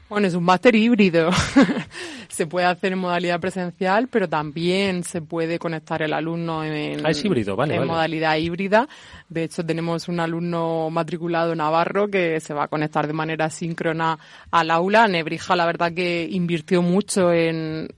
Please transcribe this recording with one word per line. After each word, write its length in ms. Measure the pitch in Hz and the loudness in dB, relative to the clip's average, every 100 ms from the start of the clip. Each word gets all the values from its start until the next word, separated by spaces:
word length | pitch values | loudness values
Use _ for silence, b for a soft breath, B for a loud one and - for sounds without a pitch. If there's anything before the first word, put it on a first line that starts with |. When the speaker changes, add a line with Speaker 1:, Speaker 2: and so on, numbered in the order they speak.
| - | -6
Speaker 1:
Bueno, 180 | 208 196 | 0 0
es 60 | 175 | 2
un 80 | |
máster 320 | 175 180 247 220 | 2 4 6 4
híbrido. 560 | 226 226 190 165 160 | 4 4 4 4 2
<laughs> 420 | 180 - 277 185 233 - B 349 269 202 | 2 2 4 4 2 -6 B -14 -14 -14
Se 180 | - 165 | -6 -4
puede 180 | 180 175 | 2 2
hacer 280 | 175 190 | 2 -2
en 60 | 190 | -2
modalidad 400 | 180 175 175 175 | -2 -2 0 -2
presencial, 680 | 185 190 175 - 185 202 262 | -2 -4 -6 -2 2 2 2
pero 200 | 226 180 | -2 0
también 760 | 156 151 156 170 190 202 180 | -2 -4 -2 0 0 0 -2
se 180 | 170 175 | -4 -8
puede 380 | 151 165 160 170 | -6 -4 -2 -2
conectar 420 | 170 160 156 160 | -4 -6 -6 -4
el 120 | 156 | -2
alumno 500 | 151 160 170 165 160 | -2 -4 -4 -4 -4
en, 420 | 156 151 151 147 151 | -4 -6 -6 -2 -2
Speaker 2:
Ah, 40 | |
es 120 | 160 | 0
híbrido, 320 | 208 135 101 98 | 0 0 0 0
vale, 200 | 147 175 | 0 0
Speaker 1:
en 60 | |
Speaker 2:
vale. 100 | 170 | 0
Speaker 1:
modalidad 460 | 165 160 160 156 156 | 0 -2 0 0 0
híbrida. 500 | 170 175 196 214 285 B B B - | 0 -4 2 2 2 B B B -8
De 140 | 165 | -6
hecho, 200 | 160 - 165 | -4 -4 -4
tenemos 420 | 160 170 170 - | -2 -2 -4 -4
un 120 | 175 | -2
alumno 720 | 165 165 175 170 165 165 160 | -2 -2 -2 -2 -2 -2 -2
matriculado 640 | 165 160 160 170 170 170 165 | -2 -2 -4 -2 0 0 0
navarro 520 | 151 165 170 196 208 | 2 2 2 0 0
que 300 | 196 170 160 | 0 0 -2
se 140 | - | -4
va 120 | 147 147 | -4 -2
a 20 | |
conectar 380 | 156 156 156 151 | -2 0 0 0
de 60 | |
manera 360 | 160 156 160 156 | -2 -4 -2 -4
síncrona 680 | - 165 165 170 160 160 156 B B B | -4 -8 -4 -4 -2 -2 -4 B B B
al 200 | 170 160 | 2 4
aula. 360 | 165 185 214 220 | 2 4 6 6
Nebrija, 480 | 170 160 160 - 180 | 2 -2 -6 0 2
la 100 | 170 | 2
verdad 280 | 165 170 | 2 -2
que 340 | 170 175 170 165 | 0 -2 -2 -2
invirtió 520 | 190 170 170 - 180 | -2 0 -2 2 2
mucho 500 | 175 185 - 202 175 | 4 2 0 2 4
en, 560 | 170 165 160 160 160 - | 4 2 0 -4 -6 -8